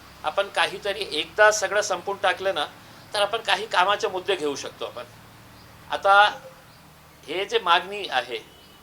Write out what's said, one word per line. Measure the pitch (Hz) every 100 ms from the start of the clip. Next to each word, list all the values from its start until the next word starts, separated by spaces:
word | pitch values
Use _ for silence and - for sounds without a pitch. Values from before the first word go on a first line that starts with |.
| - -
आपण | 151 156 202
काहीतरी | 190 165 185 208 196 196
एकदा | 151 165 - 214
सगळं | 208 190 202
संपून | 196 185 180 196
टाकलं | 196 175 190 170
ना, | 147 - - - -
तर | 208
आपण | 202 226
काही | 220 190 214
कामाचे | 190 185 202 208
मुद्दे | 185 180 185
घेऊ | 147 135
शकतो | 123 - 113
आपण. | 113 123 - - - - - - - -
आता | 147 196 196 208 - - - - - - - - - -
हे | 170 202
जे | 233
मागणी | 190 170 185 202 175
आहे, | 135 123 117 - - - -